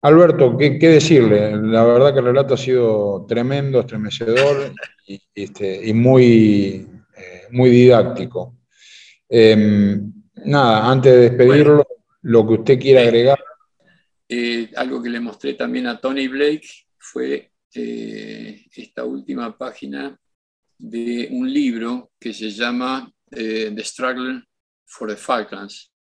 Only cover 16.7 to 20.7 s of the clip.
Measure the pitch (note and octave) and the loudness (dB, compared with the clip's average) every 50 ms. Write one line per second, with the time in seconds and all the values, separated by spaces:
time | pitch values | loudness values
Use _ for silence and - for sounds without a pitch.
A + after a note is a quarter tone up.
16.7 | - _ _ _ _ _ _ - _ - - - - - _ _ _ _ _ _ | -20 _ _ _ _ _ _ -16 _ -10 -8 -6 -8 -10 _ _ _ _ _ _
17.7 | _ - A#1+ A#1 A#1 A1+ A1+ - A2 A2 A2 A2 A2 A2 A1+ A1+ G#2+ G#2+ _ _ | _ -14 -12 -12 -12 -12 -14 -14 -16 -16 -16 -18 -18 -18 -18 -20 -20 _ _ _
18.7 | _ - - _ _ - B2 B2 C3 C#3 C3+ - C#3 B2+ A#2+ A2+ A2 _ C3 B2+ | _ -20 -20 _ _ -14 -12 -12 -12 -14 -14 -14 -12 -12 -12 -14 -14 _ -18 -18
19.7 | - - - C#3 C#3 C#3 C#3 C#3 C3+ _ _ _ _ _ _ _ _ _ _ _ | -18 -18 -18 -16 -14 -14 -14 -16 -18 _ _ _ _ _ _ _ _ _ _ _